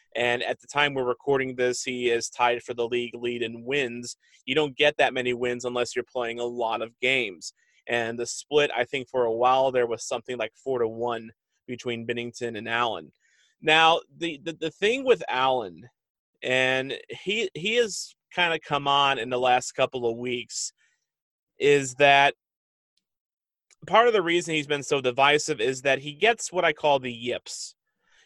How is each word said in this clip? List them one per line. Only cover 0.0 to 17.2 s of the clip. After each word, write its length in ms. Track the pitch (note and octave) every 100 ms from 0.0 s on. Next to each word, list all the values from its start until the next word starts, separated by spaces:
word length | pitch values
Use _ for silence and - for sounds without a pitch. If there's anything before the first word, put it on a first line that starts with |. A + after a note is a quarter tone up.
| _ A2+
And 280 | A#2+ B2
at 160 | A2+ C3
the 80 | -
time 260 | C#3+ D3
we're 120 | C3+ B2
recording 500 | A#2+ C#3+ C3+ C3 B2+
this, 280 | B2 A#2+
he 260 | C3+ B2 A#2+
is 200 | A#2 -
tied 340 | - B2 A#2+
for 100 | -
the 140 | A#2+ A#2
league 280 | A#2+ A#2+ A#2+
lead 280 | A#2+ A#2+
in 200 | A#2 A#2
wins. 540 | A#2+ C#3+ B2 A#2+ A#2+ - _ _ -
You 100 | C#3
don't 200 | D3 B2+
get 220 | D3 D3
that 160 | C3
many 200 | B2+ B2
wins 300 | A#2+ B2 B2
unless 320 | B2 B2 A#2+ B2
you're 100 | A#2+
playing 280 | B2+ A#2 A#2+
a 60 | A#2+
lot 360 | A#2+ A2+ A2
of 180 | A2+ _
games. 540 | B2+ C3 G#2+ E2 - - _ _ -
And 300 | A#2+ A2+ A#2
the 60 | A#2+
split, 460 | - - D3 C#3+ A#2+
I 80 |
think, 260 | B2 C#3 A#2+
for 160 | B2+ A#2
a 80 |
while 380 | A#2 B2 C3 C3+
there 160 | B2+ A#2
was 180 | A2 -
something 320 | B2 - B2
like 160 | A2 -
four 180 | C3+ B2+
to 80 | A2+
one 440 | A2+ A#2+ A2+ A2+ _ _ _ -
between 400 | B2 B2+ A#2 A#2
Binnington 500 | A#2 A#2+ - A#2+ A2
and 100 | A2+
Allen. 440 | A#2 A#2+ F#2 D2 _ _ _ _ _
Now, 400 | D#3 D#3+ E3 E3+ - C#3+
the, 240 | E3+ C#3+
the, 140 | E3 D#3+
the 120 | D#3+
thing 340 | - G#3 C4 C4
with 180 | F#3 -
Allen, 580 | B2 C3 B2+ G2 E2 A#2+ _ _ _ _ _
and 540 | C3 B2+ C3 C3 C3+ A#2 -
he, 400 | -